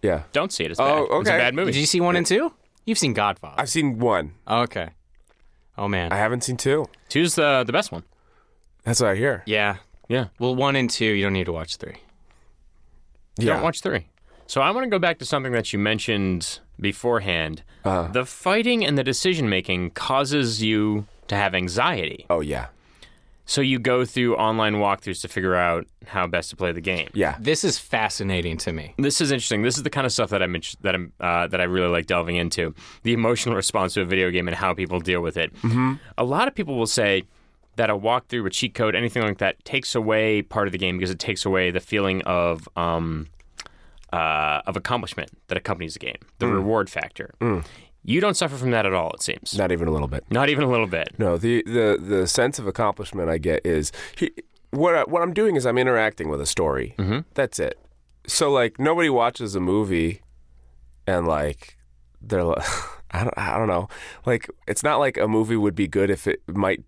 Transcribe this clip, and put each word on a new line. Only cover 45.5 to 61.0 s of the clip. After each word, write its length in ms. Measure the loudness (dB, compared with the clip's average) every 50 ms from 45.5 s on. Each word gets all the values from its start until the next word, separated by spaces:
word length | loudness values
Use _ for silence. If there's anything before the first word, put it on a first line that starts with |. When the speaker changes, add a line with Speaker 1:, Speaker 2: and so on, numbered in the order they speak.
| -6 -4
Speaker 2:
accompanies 360 | -2 -4 -6 -6 -6 -10 -10
the 60 | -10
game, 180 | -10 -10 -10 -10 -16 -20 _ -4
the 60 | -2 0
Speaker 1:
Mm. 60 | 0
Speaker 2:
reward 360 | 0 0 0 0 0 0 -2
factor. 460 | -4 -6 -6 -6 _ -12 -14 -14 -8 _
Speaker 1:
Mm. 220 | -2 0 0 0 -2 -8 -14 -20 -20 -20 -20 _ _
Speaker 2:
You 160 | 0 0 2
don't 140 | 2 2 2 2
suffer 180 | 0 -2 -2
from 160 | -2 0 2
that 140 | 2 2 2
at 80 | 2 2
all, 180 | 0 0 -2
it 100 | -4 -6 -4
seems. 340 | -6 -6 -6 -6 -6 -2 -2
Speaker 1:
Not 140 | 0 2
even 160 | 2 0 2 0
a 40 |
little 160 | 0 0 -2 -2
bit. 160 | -4 -6 -6 -2
Speaker 2:
Not 200 | 0 0 2 2
even 140 | 2 2 2
a 60 | 2
little 180 | 2 2 0 0
bit. 280 | -2 -4 -4 -6 -4 -2
Speaker 1:
No, 200 | 0 0 2 2
the, 260 | 2 2 2 2 0
the, 340 | 2 2 4 4 4 4 2
the 280 | 2 0 2 2 2 2
sense 320 | 2 2 2 2 0 -2
of 80 | -4 -4
accomplishment 600 | -2 0 0 0 0 -2 -8 -8 -4 -4 -2 0
I 80 | 0 0
get 260 | 0 0 0 0 2
is, 260 | 0 0 0 0 -2 -6 -10 -16 -14 -6
he, 160 | -4 -4 -4 -4 -8 -20 _ _ -20 -16 -8
what 220 | -2 2 2 4 4
I, 80 | 4 2
what 180 | 2 0 0 0
I'm 100 | 0 2
doing 220 | 2 2 4 2
is 100 | 2 2
I'm 120 | 2 2 4
interacting 520 | 4 4 4 4 2 2 0 -2 -4 -4
with 100 | -4 -2
a 60 | -2
story. 480 | -4 0 0 0 0 0 -2 -4 -6 -6 -4
Speaker 2:
Mm-hmm. 220 | -2 -2 -2 -4 -4 _ _
Speaker 1:
That's 260 | -4 -4 -2 -2 -4
it. 200 | -4 -4 -4 -8 _ -20 -20 _ _ _ _ _ _ -4
So, 240 | 0 0 2 4
like, 280 | 4 2 2 0 0 0
nobody 300 | 0 2 2 4 2 2
watches 460 | 4 4 2 2 0 -2 -8 -4 -2
a 40 | -2
movie 600 | 0 2 2 2 2 2 2 0 0 0 -2 -6 -14 -20 -20 -20 -20 _ -20 -20 -20 -20 -20 -20 -20 -20 -20 -10